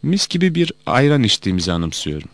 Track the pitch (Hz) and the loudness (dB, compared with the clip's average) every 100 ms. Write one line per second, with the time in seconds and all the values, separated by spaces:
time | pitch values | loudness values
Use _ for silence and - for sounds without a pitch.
0 | 143 190 - 180 180 165 170 - - 123 | 0 -2 -2 0 0 2 -2 -2 -2 2
1 | 143 147 113 - 98 92 85 85 85 - | 4 4 2 0 0 -2 0 -2 -2 -4
2 | - 76 73 | -6 -8 -10